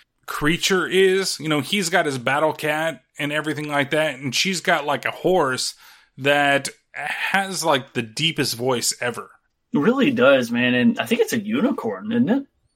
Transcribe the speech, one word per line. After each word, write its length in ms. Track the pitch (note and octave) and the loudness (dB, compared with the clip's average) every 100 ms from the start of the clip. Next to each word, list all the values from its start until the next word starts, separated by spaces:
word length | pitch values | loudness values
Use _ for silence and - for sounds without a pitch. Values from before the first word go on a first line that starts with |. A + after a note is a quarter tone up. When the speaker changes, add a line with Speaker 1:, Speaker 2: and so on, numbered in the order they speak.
| _ _ - | _ _ -12
Speaker 1:
creature 580 | - D3+ E3+ - F#3+ C#3+ | -2 0 0 0 0 0
is. 520 | F3+ F#3+ F#3+ F3+ - | 2 4 2 -2 -4
You 100 | D#3 | -2
know, 120 | D3+ | -2
he's 280 | C3+ G#3 E3 | 0 -2 0
got 160 | F3 D#3 | 0 0
his 140 | C3 | -2
battle 340 | A#2+ C#3+ D#3 | -2 0 0
cat, 480 | - D3+ D3+ D#3+ D3 _ - | 0 -4 -2 -2 -6 _ -8
and 120 | D3 | -4
everything 360 | D3+ D3+ C#3+ D3+ | -4 -4 -6 -4
like 240 | C#3+ C#3 | -2 0
that. 240 | D#3 D#3 B2+ | 0 0 -2
And 140 | C#3 | -4
she's 280 | A#2+ F#3+ F3 | -2 -2 -2
got, 240 | F#3 D#3+ D3 | 0 0 0
like, 200 | C#3 A#2 | -4 -4
a 60 | |
horse 640 | - D#3+ F#3 C#3 B2 - - - - _ - | -2 2 2 2 0 -6 -10 -20 -20 _ -4
that 520 | C#3 C#3+ C#3+ C#3 C3+ - _ | 0 4 4 2 0 -12 _
has, 680 | - D3 - - G3 G3 F3 D#3+ | -12 -8 -6 -2 0 -2 -2 0
like, 280 | C#3 - | 0 0
the 80 | - | -6
deepest 540 | A2+ A2 D#3+ D3 A#2+ A#2 | -6 -2 -2 0 -2 -2
voice 380 | B2+ A#2+ - - | -2 0 -2 -4
ever. 300 | A#2+ A#2 - - _ _ _ | -4 -6 -10 -18 _ _ _
Speaker 2:
It 60 | D3+ | 0
really 320 | E3+ C4+ E3 | 2 4 2
does, 400 | A#2+ C3 C3+ A#2 | 4 6 6 4
man. 220 | A#2+ B2 | 0 2
And 260 | B2 A#2+ - | 4 4 2
I 60 | A#2 | 0
think 160 | A#3+ | 0
it's 120 | A4 | 0
a 60 | B2+ | -2
unicorn, 720 | G2+ - A#3+ - A3+ F#3+ G#3+ | -2 0 0 -2 -6 -8 -4
isn't 180 | A#3+ E3+ | 0 2
it? 140 | C#4 C#4 _ _ | 0 -2 _ _